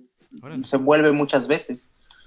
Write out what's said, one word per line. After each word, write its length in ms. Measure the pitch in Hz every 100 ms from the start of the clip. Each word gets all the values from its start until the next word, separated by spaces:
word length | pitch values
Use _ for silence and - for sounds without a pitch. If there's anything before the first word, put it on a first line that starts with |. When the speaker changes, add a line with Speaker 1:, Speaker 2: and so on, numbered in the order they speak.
| - _ _ -
Speaker 1:
Órale. 240 | 135 151 131
Speaker 2:
se 120 | 135
vuelve 340 | 131 151 156
muchas 340 | 147 143 139 123
veces. 440 | 160 - 123 - _ - -